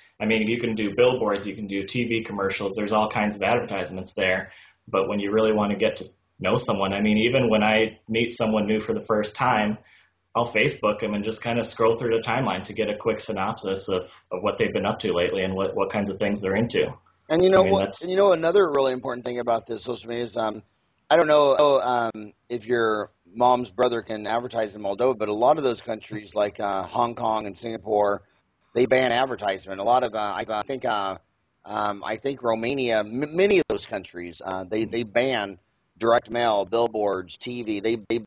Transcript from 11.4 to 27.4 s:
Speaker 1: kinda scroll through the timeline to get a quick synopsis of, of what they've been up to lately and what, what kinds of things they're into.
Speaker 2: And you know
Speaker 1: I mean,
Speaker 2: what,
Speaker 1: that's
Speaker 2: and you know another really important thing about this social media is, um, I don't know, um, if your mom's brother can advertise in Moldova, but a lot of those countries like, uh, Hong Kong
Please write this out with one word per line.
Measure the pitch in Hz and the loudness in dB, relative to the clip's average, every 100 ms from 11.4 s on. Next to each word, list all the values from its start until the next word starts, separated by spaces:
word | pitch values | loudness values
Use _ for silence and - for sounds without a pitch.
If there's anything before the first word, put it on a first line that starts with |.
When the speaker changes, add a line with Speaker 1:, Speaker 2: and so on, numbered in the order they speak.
Speaker 1:
kinda | 120 117 | -4 -2
scroll | 113 - 113 | -2 2 2
through | 113 120 113 | 2 0 0
the | 117 | 0
timeline | 120 120 92 | -2 -2 -4
to | - | -4
get | 104 107 | -4 -4
a | 107 | -2
quick | 110 107 | -4 -2
synopsis | - 101 98 107 98 95 - | -4 -2 -4 -4 -4 -4 -2
of, | 92 90 - - | -4 -4 -14 -12
of | 92 | -4
what | 101 - | -2 0
they've | 107 | 0
been | 101 98 | 0 -2
up | - | -2
to | 104 | 0
lately | 87 90 95 | 0 0 0
and | 92 | -2
what, | 95 95 104 | -2 -2 -2
what | 98 | -2
kinds | 107 98 | -2 -4
of | 92 | -2
things | 101 104 | -2 0
they're | 95 98 | 0 0
into. | 120 - - - _ _ - | 2 0 0 -4 _ _ -2
Speaker 2:
And | 160 | 4
you | 185 | 6
know | 190 | 6
Speaker 1:
I | |
mean, | 190 | 6
Speaker 2:
what, | 196 | 4
Speaker 1:
that's | 196 - | 0 -4
Speaker 2:
and | 175 | -2
you | 185 | 4
know | 202 | 4
another | 170 165 196 180 | 4 4 4 4
really | 139 135 | 4 2
important | 127 135 123 | 0 -4 -6
thing | 123 123 | -6 -4
about | 117 113 110 | 0 0 -2
this | 113 | -8
social | - 117 113 | -6 -8 -8
media | 117 | -6
is, | 120 120 | -6 -2
um, | 110 107 - _ _ _ - | -4 -4 -12 _ _ _ 2
I | 160 | 4
don't | 156 | 6
know, | 151 143 135 147 135 | 6 6 6 6 4
um, | 120 123 117 107 107 - - | 2 0 0 -4 -14 -18 -10
if | 120 107 | -8 -2
your | 120 113 107 101 _ _ | 2 2 0 -4 _ _
mom's | 107 123 123 120 | 2 4 4 0
brother | 92 123 120 | 0 0 0
can | 104 110 104 | -4 -6 -4
advertise | 117 123 113 110 101 | -4 -4 -4 -6 -4
in | |
Moldova, | 101 101 127 117 | -6 0 0 0
but | 104 | -2
a | |
lot | 104 123 156 | 2 2 4
of | |
those | 135 113 | 0 -2
countries | - 107 - 107 101 | -6 -10 -10 -14 -6
like, | 101 104 101 | -2 -2 -2
uh, | 101 98 | -4 -4
Hong | 87 117 120 | -4 -2 -2
Kong | 117 117 110 | -2 -2 -2